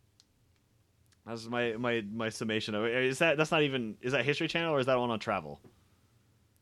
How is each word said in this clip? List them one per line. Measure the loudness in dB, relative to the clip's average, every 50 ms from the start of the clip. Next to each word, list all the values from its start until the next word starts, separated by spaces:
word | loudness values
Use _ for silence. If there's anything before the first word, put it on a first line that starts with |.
| _ _ _ -20 _ _ _ _ _ _ _ _ _ _ _ _ _ _ _ _ _ _ _ _ _
That's | -12 -12 -10 -8
my, | -4 -2 0 0 0
my, | -2 -2 -2 0 0 0 -2 -4
my | -6 -4 -4 -4
summation | -4 -4 -2 -2 0 -2 -2 -2 -2
of | 0 0
it. | 0 2 2 2
Is | 0 2 2
that, | 2 2 4
that's | 2 2 2
not | 4 2
even, | 4 2 0 -2 -4 -4 -8 -6
is | -2 0
that | 0 2 2
History | 2 2 0 -2 -2
Channel | 0 -2 0 2 2
or | 2
is | 4
that | 4 4 2
one | 2 0
on | 0 -2
travel? | 0 -2 -2 -2 -2 -6 -14 -16 -18 -20 _ _ _ _ _ _ _ _ _ _ _ _ _ _ _ _ _ _